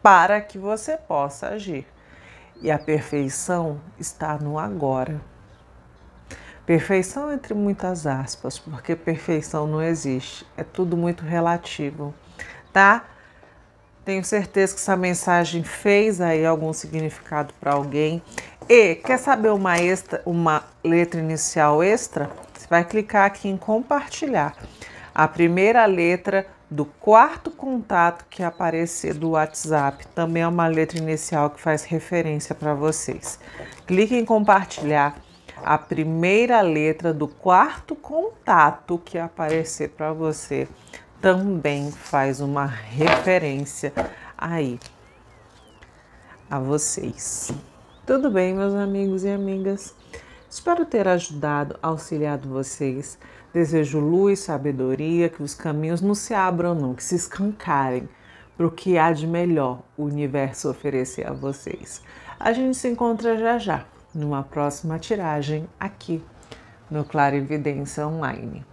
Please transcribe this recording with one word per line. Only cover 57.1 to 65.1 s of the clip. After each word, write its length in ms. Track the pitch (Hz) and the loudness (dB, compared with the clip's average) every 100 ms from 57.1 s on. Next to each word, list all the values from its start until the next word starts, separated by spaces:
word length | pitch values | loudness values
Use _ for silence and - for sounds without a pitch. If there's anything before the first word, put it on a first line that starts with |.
| 175 | -4
escancarem 920 | - - 202 208 - 143 131 127 - - - - - - | -4 -4 -4 -4 -2 0 0 -2 -6 -18 -20 -20 -20 -2
pro 120 | 170 | -2
que 280 | 165 190 175 | -2 2 4
há 160 | 160 | 4
de 120 | 156 160 | 2 -2
melhor 560 | 170 175 160 131 127 - - | 0 2 2 0 -4 -12 -6
o 80 | |
universo 680 | 147 147 143 139 135 - 147 | -4 -2 -2 -2 -4 -4 -6
oferecer 560 | 127 147 135 127 - - | -4 -2 -2 -4 -6 -8
a 60 | |
vocês. 720 | 135 135 135 - - - - - - - - | -6 -6 -8 -10 -12 -14 -18 -20 -20 -20 -4
A 140 | - | 0
gente 240 | 233 262 262 | 0 0 -2
se 140 | 254 | -4
encontra 480 | 240 240 220 233 226 | 0 0 0 0 0
já 200 | 226 240 | 0 0
já, 280 | 202 156 - - - | -2 -4 -6 -20 -12
numa 300 | 160 147 139 | -6 -4 -4
próxima 560 | 139 151 143 143 165 160 | -4 -2 -4 -4 -8 -8
tiragem 680 | - | -4